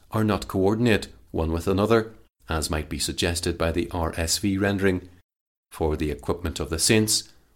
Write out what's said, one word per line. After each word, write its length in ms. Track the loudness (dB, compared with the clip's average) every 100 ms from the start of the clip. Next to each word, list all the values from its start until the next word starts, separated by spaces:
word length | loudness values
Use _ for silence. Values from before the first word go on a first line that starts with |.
| -6
are 140 | 0 2
not 240 | 0 0
coordinate 580 | 2 2 4 4 2 0 -16 -8
one 220 | -4 0
with 140 | 0 0
another, 460 | 2 4 2 0 -10 _ _ -6
as 200 | -4 -2
might 200 | -4 -4
be 100 | -6
suggested 580 | -4 -2 -2 0 -2 0
by 140 | 0
the 180 | 0 -2
R 220 | -2 -4 -2
S 220 | -2 0
V 180 | 0 2
rendering, 500 | 2 2 2 0 -4 -20 _ _ _ _ _
"for 240 | -2 -2 0
the 160 | -2
equipment 480 | -4 -6 -4 -4 -6
of 100 | -4
the 100 | 0
saints, 440 | 4 4 4 0 -4 -18 _